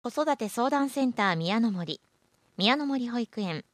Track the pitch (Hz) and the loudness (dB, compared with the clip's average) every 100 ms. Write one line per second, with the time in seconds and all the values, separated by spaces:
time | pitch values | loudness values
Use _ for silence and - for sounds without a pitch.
0 | 240 294 302 285 214 - 254 285 277 277 | -4 -2 0 0 -2 -2 0 2 0 0
1 | 262 233 202 170 165 220 226 185 165 - | 0 2 0 2 0 2 0 -2 -6 -8
2 | _ _ _ _ _ - 202 285 285 269 | _ _ _ _ _ 0 2 2 0 -2
3 | 240 240 226 - 190 156 - | -2 -4 -4 -4 -4 -4 -8